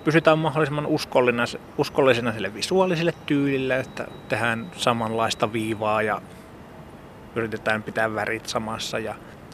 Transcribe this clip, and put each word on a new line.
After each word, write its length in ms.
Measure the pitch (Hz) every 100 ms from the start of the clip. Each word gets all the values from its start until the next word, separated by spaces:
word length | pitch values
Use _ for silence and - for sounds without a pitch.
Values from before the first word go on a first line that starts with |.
pysytään 360 | - 160 160 156
mahdollisimman 460 | 160 147 147 147 147
uskollina-, 720 | 151 - 135 123 120 117 - - -
uskollisena 560 | 143 - 135 120 120
sille 200 | 110 98
visuaaliselle 600 | 107 - 190 185 165 170 - -
tyylille, 540 | 143 139 135 131 127
että 280 | 127 - 120 - -
tehdään 420 | 113 117 113 117 -
samanlaista 800 | - 117 113 113 110 - 117
viivaa 480 | 113 110 107 107 107
ja 200 | 107 101 - - - - - - - - - - - 120
yritetään 480 | 113 104 - 110
pitää 320 | 107 110 110 107
värit 300 | 107 110 -
samassa. 540 | 123 110 107 - 117
Ja, 160 | 107 104 - - -